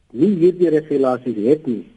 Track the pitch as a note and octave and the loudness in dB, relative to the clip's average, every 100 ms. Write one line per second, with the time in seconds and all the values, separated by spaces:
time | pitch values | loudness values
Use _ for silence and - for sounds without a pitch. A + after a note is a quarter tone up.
0 | _ A#2 F#3 F#3 F3 F3+ E3+ D3+ D#3 C#3+ | _ -2 0 2 2 2 2 0 0 -2
1 | C3 B2+ C3 G#2+ G#2+ D#3 C#3+ G#2+ - | 0 -2 -4 -2 0 0 -2 -8 -10